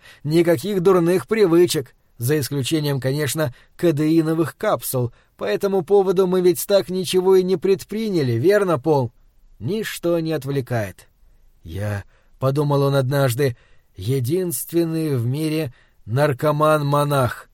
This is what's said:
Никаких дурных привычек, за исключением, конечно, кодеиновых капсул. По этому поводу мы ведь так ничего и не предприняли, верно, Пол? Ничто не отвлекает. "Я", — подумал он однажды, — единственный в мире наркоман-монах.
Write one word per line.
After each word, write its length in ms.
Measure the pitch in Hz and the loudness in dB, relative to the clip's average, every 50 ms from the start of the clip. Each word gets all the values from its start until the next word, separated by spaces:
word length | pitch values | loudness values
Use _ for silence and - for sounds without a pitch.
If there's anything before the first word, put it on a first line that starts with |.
| _ - - _ - | _ -20 -18 _ -4
Никаких 580 | 143 156 170 170 170 170 - - 202 214 190 | 0 2 4 4 4 2 0 0 -2 -2 0
дурных 440 | 165 196 185 180 170 170 180 180 - | 4 4 4 4 4 2 2 0 0
привычек, 680 | - 220 226 208 170 165 170 175 165 - 156 123 - _ _ _ _ _ - | -2 0 2 2 4 6 6 4 4 2 -2 -6 -8 _ _ _ _ _ -6
за 200 | 117 127 151 156 | -2 -2 0 0
исключением, 640 | 131 - 139 143 127 - 165 156 147 143 139 135 | -2 -2 -4 -4 -4 -2 -2 -2 -2 -2 -2 -2
конечно, 500 | 120 131 135 151 151 127 - 160 - 120 - - _ _ _ | -2 -2 -2 -2 -4 -4 -2 -2 -4 -4 -6 -10 _ _ _
кодеиновых 800 | - - 170 156 139 156 156 160 165 156 156 160 165 170 139 - | -2 0 0 2 2 2 2 2 2 2 2 0 0 -2 -2 -4
капсул. 560 | - - 214 170 120 - - - 127 123 120 - _ _ _ _ - | -4 -2 -2 -2 -2 -2 -4 -4 -4 -4 -4 -6 _ _ _ _ -10
По 60 | 208 | -4
этому 380 | - 208 - - 202 196 190 | -4 -2 -2 -2 0 0 -2
поводу 460 | 156 - 202 202 190 190 190 180 190 180 | 0 2 4 4 4 4 2 2 2 2
мы 140 | 180 185 | 2 2
ведь 220 | 180 180 170 - - - | 2 2 2 0 0 0
так 220 | 202 196 - - | 2 2 2 0
ничего 460 | 185 185 180 - - 185 180 190 190 | -4 -6 -4 -2 0 2 4 4 4
и 60 | 190 | 4
не 160 | 185 185 190 165 | 4 2 0 0
предприняли, 760 | - 190 196 170 - - 202 220 226 214 190 165 139 123 117 | 0 0 0 0 -2 -6 -8 -6 -4 -2 -2 0 0 0 0
верно, 440 | 113 127 175 202 208 202 180 165 131 | 0 2 4 4 4 2 0 -2 0
Пол? 340 | - 156 156 139 127 113 - _ _ _ _ _ _ _ _ - | 0 0 0 0 0 -2 -6 _ _ _ _ _ _ _ _ -12
Ничто 640 | 98 120 196 226 202 - - - - 175 170 170 | -8 -6 -6 -6 -6 -8 -8 -6 -2 -2 0 0
не 140 | 160 160 160 | -2 -2 -4
отвлекает. 760 | 151 135 139 143 139 123 - 127 117 104 92 87 - - _ _ _ _ _ _ _ _ _ _ _ - | -4 -4 -4 -4 -4 -4 -4 -4 -4 -4 -6 -10 -14 -20 _ _ _ _ _ _ _ _ _ _ _ -16
"Я", — 400 | 82 82 95 104 104 104 98 - _ _ _ _ _ _ _ | -12 -10 -8 -6 -6 -6 -6 -8 _ _ _ _ _ _ _
подумал 440 | - 135 139 151 147 143 143 139 139 | -2 -2 0 0 0 0 0 2 2
он 100 | 139 139 | 2 2
однажды, — 640 | 139 135 127 143 143 139 127 113 120 147 139 123 - _ _ - - _ _ _ | 0 0 0 0 0 0 0 0 0 0 -2 -2 -4 _ _ -20 -20 _ _ _
единственный 1200 | - 92 113 135 135 120 123 160 185 185 175 - - - - 170 170 170 160 160 160 160 156 139 123 | -10 -6 -4 -2 -2 -2 -2 -2 -2 -2 -2 -4 -6 -6 -4 -2 0 0 0 -2 -2 -2 -2 -2 -2
в 80 | 113 | -2
мире 480 | 120 131 151 156 156 156 156 160 123 - _ _ _ _ _ _ | -2 -2 -2 -2 -2 -2 -4 -4 -6 -10 _ _ _ _ _ _
наркоман-монах. 1400 | - 113 135 147 151 135 - 156 151 147 147 151 156 156 151 143 143 143 147 147 143 143 139 127 117 - - - _ | -4 0 0 2 0 0 0 -2 -2 0 2 2 2 2 2 0 0 0 0 0 0 0 0 0 0 -2 -8 -14 _